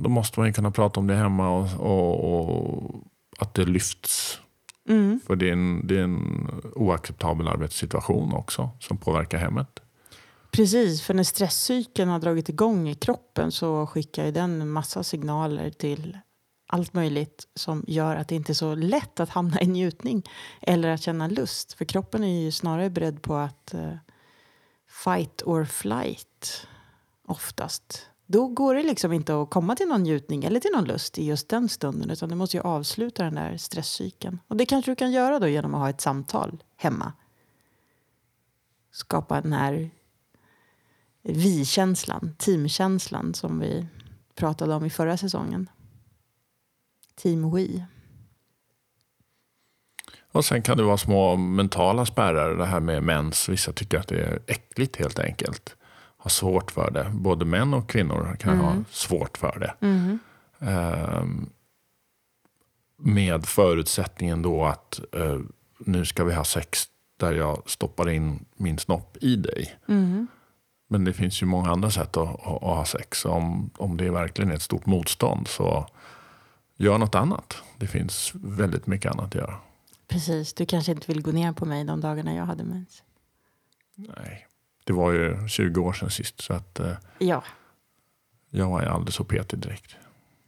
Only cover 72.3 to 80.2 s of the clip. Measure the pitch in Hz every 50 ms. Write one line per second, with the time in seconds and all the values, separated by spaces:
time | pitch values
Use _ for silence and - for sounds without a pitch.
72.3 | - - - - 80 - - 90 82 80 73 - - - - - - - - -
73.3 | 85 85 85 85 87 95 98 92 - - 101 95 87 85 92 90 87 87 85 82
74.3 | - - 101 95 78 78 - - 104 - - - 98 87 85 - - - - 55
75.3 | - - - - - - - - - 73 73 - - - - - - - - -
76.3 | - - _ _ _ _ _ _ _ - 98 101 101 113 113 104 - 92 113 170
77.3 | - - - - - - - - - - 110 101 - 92 87 87 - - - -
78.3 | - 185 196 98 101 101 104 90 82 87 - - 95 101 98 - - - - 98
79.3 | - - - - 98 98 - - _ _ _ _ _ _ _ - - 175